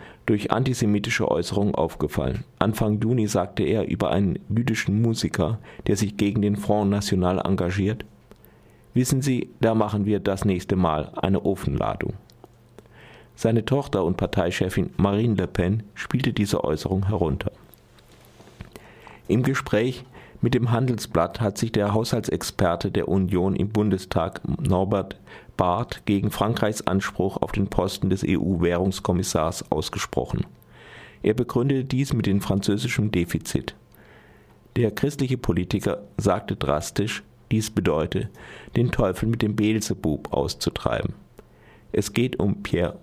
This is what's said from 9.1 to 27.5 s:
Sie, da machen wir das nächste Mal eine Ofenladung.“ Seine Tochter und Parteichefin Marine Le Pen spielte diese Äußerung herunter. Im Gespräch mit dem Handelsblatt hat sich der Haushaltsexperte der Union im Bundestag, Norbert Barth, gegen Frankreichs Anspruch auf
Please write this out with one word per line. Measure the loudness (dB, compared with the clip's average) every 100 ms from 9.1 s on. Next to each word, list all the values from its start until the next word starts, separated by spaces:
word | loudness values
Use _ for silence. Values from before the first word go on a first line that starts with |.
| 2
Sie, | 2 0 -2 0
da | 2
machen | 2 2 0 0
wir | 0
das | 0 0 0
nächste | 0 0 2
Mal | 2 0 -4 -4
eine | 0 0
Ofenladung.“ | 0 -2 -2 -2 -2 -2 -6 -8 -14 -20 -20 -20 -20 -20 -20 -20 -20 -20 -20 -2
Seine | 2 2 2
Tochter | 0 0 0
und | 0 0
Parteichefin | 0 2 0 2 0 0 -2 2
Marine | 2 4 2 2
Le | 0
Pen | 0 2 0 -4 -12
spielte | -4 0 0
diese | 2 0 0
Äußerung | 0 0 0 0 0
herunter. | 2 2 0 -4 -8 -20 -20 _ -20 -20 -20 -20 -20 -20 -20 -18 -20 -20 -20 -20 -12 -2
Im | 0
Gespräch | 2 0 0 0 2 -2 -10 -20 -20 -2
mit | 0 2
dem | 2
Handelsblatt | 0 0 -2 -2 0 0 0
hat | -2 0
sich | -2
der | 0 2
Haushaltsexperte | 0 0 -2 -2 -4 -4 0 2 2 -2
der | -2 0
Union | 2 2 2 2 0
im | 0
Bundestag, | 2 2 0 0 -2 -2 -4 -6 -2
Norbert | 2 2 2 0 -2 -10 -18 -20 -10 0
Barth, | 2 2 -2 -6 0
gegen | 0 0
Frankreichs | 0 0 0 0 -2 0
Anspruch | 0 -2 -2 -2 0
auf | -4